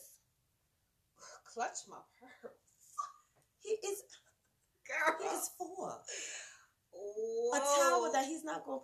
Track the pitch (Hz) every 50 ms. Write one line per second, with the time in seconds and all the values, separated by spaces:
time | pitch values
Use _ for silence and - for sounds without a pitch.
0 | - - - - _ _ _ _ _ _ _ _ _ _ _ _ _ _ _ _
1 | _ _ _ - - - - - _ - - 226 247 262 - - - 202 165 -
2 | - _ _ _ 247 262 - - - - - _ _ _ _ _ - - - -
3 | - - - - _ _ _ _ _ _ _ _ - 415 440 427 - 403 392 -
4 | - - - - _ _ _ _ _ _ _ _ _ _ _ _ - - 269 320
5 | 311 320 320 330 370 - - - - - - - 359 320 370 392 - 127 117 -
6 | - - - - - - - - - - - - - _ _ _ _ _ - 175
7 | 202 - 208 214 226 226 226 226 240 240 285 277 269 285 285 285 277 262 247 240
8 | 226 240 277 269 277 277 320 - 311 302 330 330 - 277 269 262